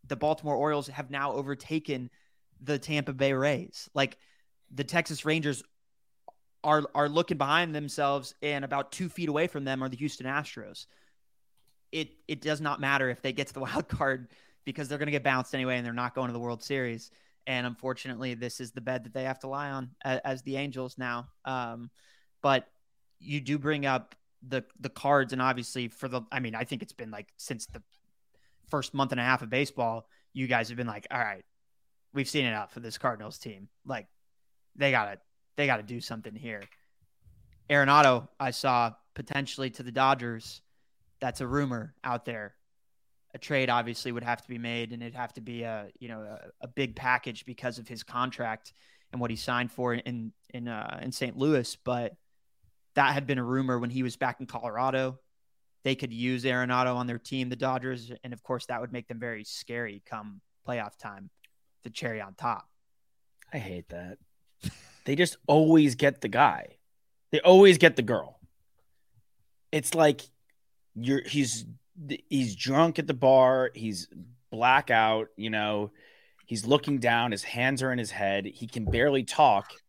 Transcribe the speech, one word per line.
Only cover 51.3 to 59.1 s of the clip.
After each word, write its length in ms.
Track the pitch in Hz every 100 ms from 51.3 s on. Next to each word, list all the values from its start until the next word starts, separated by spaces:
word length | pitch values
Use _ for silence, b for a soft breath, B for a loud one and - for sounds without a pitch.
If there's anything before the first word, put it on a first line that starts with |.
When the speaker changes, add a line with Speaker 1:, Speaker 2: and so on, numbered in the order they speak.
| 120
Speaker 1:
Louis. 380 | 143 143 117 -
But 320 | - 123 113 - _ _ _ _ _ _ _ -
that 180 | 139
had 140 | 143 135
been 100 | 131
a 60 |
rumor 340 | 123 131 131 123
when 120 | 120
he 140 | 127
was 120 | 127 -
back 240 | 127 -
in 80 | 127
Colorado. 720 | 120 117 110 131 131 131 135 _ _ _ _ _ _
They 120 | 131 131
could 180 | 131
use 320 | 113 123 127 131
Arenado 500 | 123 123 127 127 123
on 120 | 123
their 120 | 117
team, 300 | - 131 123
the 60 | 123
Dodgers, 560 | 131 127 127 127 117 117
and 100 | 127
of 80 | 120
course 240 | - 127 -
that 140 | 120
would 100 | 120
make 160 | 123
them 120 | 113